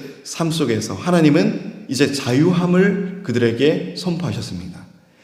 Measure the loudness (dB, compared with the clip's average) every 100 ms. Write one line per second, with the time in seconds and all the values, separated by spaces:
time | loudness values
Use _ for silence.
0 | -12 -16 -14 -4 -2 0 0 -2 -4 -6
1 | 0 4 6 6 2 -2 -8 -14 -8 0
2 | 0 0 0 2 4 4 2 4 4 2
3 | -4 -8 -4 2 2 2 2 2 -4 -8
4 | -6 -4 -4 -6 -8 -10 -12 -16 -20 -20
5 | _ _